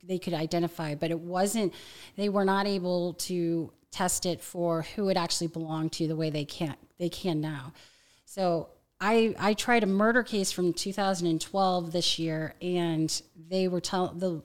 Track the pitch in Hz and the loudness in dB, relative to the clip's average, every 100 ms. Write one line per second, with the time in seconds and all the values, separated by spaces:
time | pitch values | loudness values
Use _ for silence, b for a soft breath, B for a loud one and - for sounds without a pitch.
0 | 175 180 180 160 160 175 170 170 156 147 | -6 -4 -2 -2 0 0 0 -2 -6 -2
1 | 165 165 175 180 196 226 185 B B B | -2 -2 -2 0 2 2 0 B B B
2 | B - 208 202 190 196 202 196 180 180 | B -4 0 2 4 2 2 0 0 0
3 | 175 165 - 180 170 165 - - _ - | -2 -4 -4 -2 0 0 -4 -10 _ -2
4 | 180 - 185 170 - 180 170 165 156 - | 0 0 -2 -4 -6 -2 0 0 -2 -2
5 | 196 185 170 - 170 165 160 160 160 - | 0 2 0 -2 -2 -4 -4 -2 -2 -2
6 | 160 156 160 151 147 - 160 - - - | -2 0 -2 -2 -4 -4 -6 -6 -14 -6
7 | 170 - 185 156 156 143 135 b b b | -6 -2 -2 -2 -2 -6 -10 b b b
8 | b b - 196 180 165 - - _ _ | b b -12 -2 0 0 -2 -14 _ _
9 | 196 226 226 - 190 214 - 240 202 196 | 2 6 4 4 2 2 4 4 4 4
10 | 220 240 226 214 185 - 180 165 202 196 | 6 4 2 0 -2 0 0 0 -4 0
11 | 196 180 175 160 - 196 190 180 165 175 | 0 2 0 0 0 2 2 2 0 0
12 | 170 - 165 160 160 - 175 175 170 160 | 0 0 -2 -2 -4 -6 -2 0 2 2
13 | 156 - - - 160 190 185 180 - 190 | 0 -2 -6 -20 -2 0 2 0 0 0
14 | 180 170 185 160 | 0 0 -2 -2